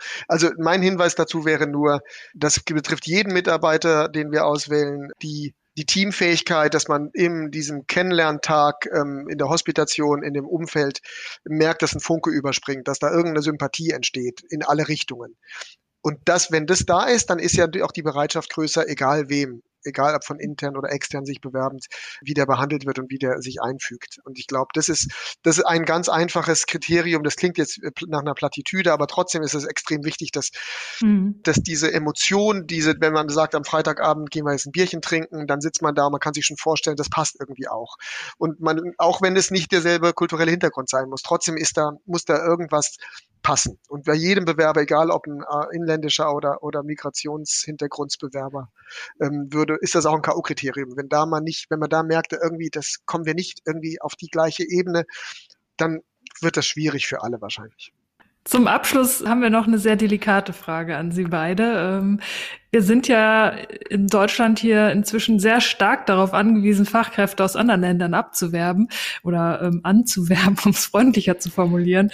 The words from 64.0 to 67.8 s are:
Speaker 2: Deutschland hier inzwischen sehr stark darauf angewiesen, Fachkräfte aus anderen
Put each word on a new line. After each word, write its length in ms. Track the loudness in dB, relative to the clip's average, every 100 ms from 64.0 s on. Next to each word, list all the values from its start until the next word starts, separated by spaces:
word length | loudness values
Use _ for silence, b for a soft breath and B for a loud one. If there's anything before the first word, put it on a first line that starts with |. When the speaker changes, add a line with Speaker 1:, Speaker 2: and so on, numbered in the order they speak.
| 4
Speaker 2:
Deutschland 520 | 4 4 4 4 4
hier 320 | 4 6 6
inzwischen 480 | 4 2 0 2 4
sehr 200 | 6 4
stark 460 | 2 2 2 4 2
darauf 280 | 4 4 4
angewiesen, 500 | 4 6 6 4 4
Fachkräfte 580 | 2 2 2 0 2
aus 120 | 0 2
anderen 260 | 4 4